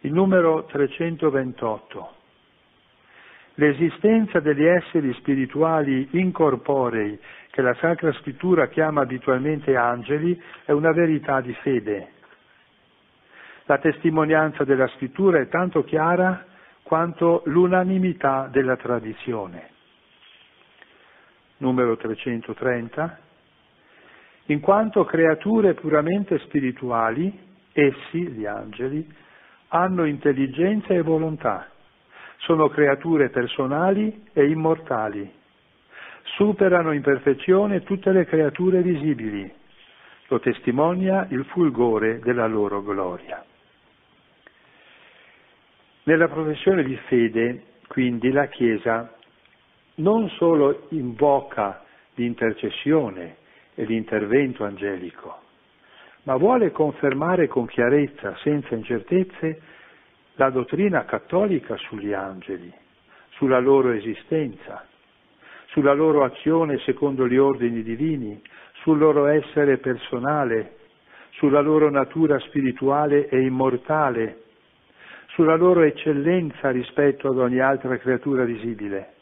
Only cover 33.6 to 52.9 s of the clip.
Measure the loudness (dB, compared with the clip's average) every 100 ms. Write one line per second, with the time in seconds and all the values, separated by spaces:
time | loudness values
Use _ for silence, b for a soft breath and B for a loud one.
33.6 | -2 0 0 0 -2 -6 -6 2 2 2
34.6 | 0 -2 -2 -4 -4 -6 -12 -16 _ _
35.6 | _ _ _ B B B -16 0 0 4
36.6 | 2 4 2 0 0 0 2 0 2 2
37.6 | 2 -2 -4 -4 2 2 2 2 0 0
38.6 | 2 2 2 0 -2 -2 -4 -8 -10 -18
39.6 | _ b b b b b _ -2 -2 -2
40.6 | -2 0 0 0 0 -2 -2 -6 -6 0
41.6 | 0 2 2 2 0 -2 -2 0 0 0
42.6 | -2 -4 -4 -4 -4 -8 -14 -16 -18 _
43.6 | _ _ _ _ _ _ _ _ -20 b
44.6 | b b b b b b b b b b
45.6 | _ _ _ _ 0 2 2 0 -6 -2
46.6 | 0 2 0 -6 0 2 2 0 -2 -4
47.6 | -14 _ _ -2 -2 0 0 0 -2 0
48.6 | 0 0 -2 -4 -6 -18 _ _ _ _
49.6 | _ _ _ -4 0 0 -2 0 2 4
50.6 | 4 0 -6 -8 -6 0 2 2 0 -4
51.6 | -4 -6 b b b -6 -4 -2 -2 -2
52.6 | -6 -6 0